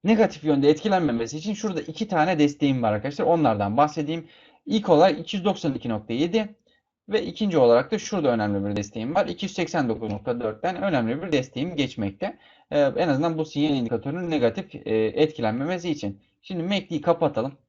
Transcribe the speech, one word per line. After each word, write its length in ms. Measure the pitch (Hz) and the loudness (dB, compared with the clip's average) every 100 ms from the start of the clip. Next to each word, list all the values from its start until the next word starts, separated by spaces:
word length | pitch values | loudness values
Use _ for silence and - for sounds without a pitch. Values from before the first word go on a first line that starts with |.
negatif 400 | 185 220 - - | 4 4 4 2
yönde 260 | 151 139 143 | 0 4 4
etkilenmemesi 680 | 151 208 190 151 117 117 151 | 4 2 2 2 -2 -4 -6
için 160 | 185 | -6
şurada 260 | 196 214 165 | -4 -4 -4
iki 280 | 151 156 214 | -8 -8 -2
tane 300 | 175 156 165 | 2 2 4
desteğim 440 | 147 143 143 131 | 2 2 0 2
var 100 | 113 | 0
arkadaşlar. 320 | 107 127 147 | 0 -4 -2
Onlardan 520 | 160 170 143 104 101 113 | 2 4 4 2 0 2
bahsedeyim. 520 | 151 165 147 165 160 - _ _ - | 2 0 -4 -6 -8 -20 _ _ -2
İlk 220 | 214 208 | -2 4
olay 320 | 151 185 151 | 6 6 4
iki 160 | 170 202 | -6 -2
yüz 80 | |
doksan 300 | 190 190 156 | -2 0 -2
iki 140 | 131 120 | -4 -4
nokta 240 | 107 107 | -4 -4
yedi 420 | 117 170 220 214 - _ _ _ _ - | -2 0 0 -2 -10 _ _ _ _ -4
ve 140 | 214 | -2
ikinci 360 | - - 214 165 | -2 -4 0 6
olarak 320 | 120 117 127 | 6 6 4
da 80 | 214 | -6
şurada 300 | - 196 143 | -4 0 0
önemli 420 | 113 104 101 101 | 2 0 0 -2
bir 60 | 101 | -4
desteğim 380 | 104 - 117 | -6 -8 -2
var. 120 | 175 190 | -2 -2
İki 200 | 175 196 | -4 -6
yüz 80 | |
seksen 340 | - 170 165 127 | -4 -2 -2 -2
dokuz 240 | 107 110 | -2 -4
nokta 280 | 101 - 120 | -6 -4 -4
dörtten 420 | 117 110 170 175 | -4 -4 -4 -2
önemli 400 | 196 143 113 139 | 0 0 0 -4
bir 100 | 185 | -2
desteğim 440 | 147 127 127 160 160 | -2 -2 -6 -6 -4
geçmekte. 640 | 131 - 98 - 196 - _ _ _ | -4 -4 -6 -6 -8 -10 _ _ _
Ee, 100 | 147 | 0
en 280 | 139 240 170 | 2 2 0
azından 300 | 135 165 160 | 2 0 -2
bu 60 | |
sinyal 300 | 156 143 151 | -4 -2 0
indikatörünün 560 | 135 117 117 139 170 175 | 0 0 -4 -4 -6 -4
negatif, 440 | 156 120 - - | 0 0 0 -10
e, 200 | 123 - 110 | -12 -2 0
etkilenmemesi 920 | 110 113 156 - 110 117 147 180 170 | 0 2 0 0 -4 -2 -4 -4 -4
için. 300 | 143 101 101 _ _ | -4 -6 -10 _ _
Şimdi 200 | - 185 | -10 -6
macd'yi 380 | 170 196 190 156 | -4 -4 -4 -4
kapatalım. 520 | 175 170 160 - 127 - | 0 2 2 0 -6 -8